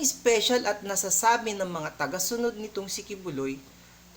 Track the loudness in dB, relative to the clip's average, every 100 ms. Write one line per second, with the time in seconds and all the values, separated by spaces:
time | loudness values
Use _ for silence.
0 | -2 2 4 4 4 2 2 -2 -2 -2
1 | 0 4 4 4 2 -4 -4 -4 -4 -4
2 | -4 -2 -2 0 -2 -2 -8 -8 -6 -8
3 | -8 -10 -6 -4 -4 -6 -12 -20 -20 -20
4 | -16